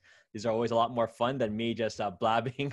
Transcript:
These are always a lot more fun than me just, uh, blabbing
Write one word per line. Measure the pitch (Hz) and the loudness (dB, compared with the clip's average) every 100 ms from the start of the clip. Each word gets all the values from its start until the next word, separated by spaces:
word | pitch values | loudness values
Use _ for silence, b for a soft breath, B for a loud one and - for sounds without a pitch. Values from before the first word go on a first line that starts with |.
| b b b | b b b
These | 107 113 | -6 -2
are | |
always | 113 117 | 0 2
a | 117 | 2
lot | 117 | 2
more | 120 113 | 2 -2
fun | - 117 139 | 0 -2 0
than | 113 107 | -2 0
me | 117 | -2
just, | 113 110 - | 0 -2 -2
uh, | 104 | -6
blabbing | 92 113 113 120 123 143 | 0 2 2 0 -4 -4